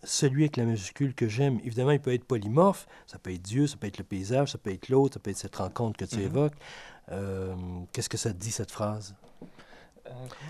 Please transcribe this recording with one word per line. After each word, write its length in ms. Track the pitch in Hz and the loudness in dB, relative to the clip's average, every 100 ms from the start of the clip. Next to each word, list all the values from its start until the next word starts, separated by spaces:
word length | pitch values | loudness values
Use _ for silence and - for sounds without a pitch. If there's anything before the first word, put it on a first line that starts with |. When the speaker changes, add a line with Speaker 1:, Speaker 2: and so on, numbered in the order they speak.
Speaker 1:
celui 380 | - - 143 135 | -4 2 4 4
avec 140 | 151 143 | 2 4
la 80 | |
majuscule 500 | 117 113 92 - 139 | 2 2 -2 -2 -2
que 120 | 123 117 | 2 0
j'aime. » 300 | 107 143 120 | 4 2 2
Évidemment, 260 | 127 113 131 | -2 0 4
il 80 | 147 | 4
peut 120 | 139 | 4
être 120 | 123 | 0
polymorphe. 600 | - 120 101 131 190 185 - - - | 0 -2 2 6 6 4 -6 -20 -20
Ça 120 | - | -14
peut 140 | - | -8
être 100 | 90 | -8
Dieu, 240 | 92 123 143 | -2 2 2
ça 100 | - | 0
peut 100 | 104 | -8
être 100 | - | -8
le 60 | |
paysage, 480 | - 98 95 127 143 | -8 -6 0 0 0
ça 60 | - | -2
peut 120 | - | -6
être 180 | 95 - | -6 4
l'autre, 260 | 135 139 | 6 6
ça 60 | - | 2
peut 100 | - | -6
être 60 | 98 | -6
cette 180 | 101 - | -6 -4
rencontre 400 | 95 - 117 - | -4 0 -2 -2
que 80 | |
tu 120 | 95 110 | -4 -2
Speaker 2:
Mhm. 40 | |
Speaker 1:
évoques. 300 | 101 139 147 - - - - - - | 0 2 2 0 -16 -18 -18 -20 -8
Euh, 440 | 92 98 95 95 92 90 90 87 | -6 -4 -4 -4 -6 -6 -8 -8
qu'est-ce 160 | - - | -6 -6
que 80 | 113 | -4
ça 140 | 117 | -4
te 60 | 90 | -4
dit, 120 | 110 | -6
cette 180 | - 101 | -6 -6
phrase ? 440 | - 104 107 101 98 - - | -4 -4 -4 -10 -18 -20 -20
Speaker 2:
Euh, 680 | - - - - - - - | -20 -20 -20 -20 -20 -20 -16
comment 180 | 123 127 - 151 | -14 -14 -14 -16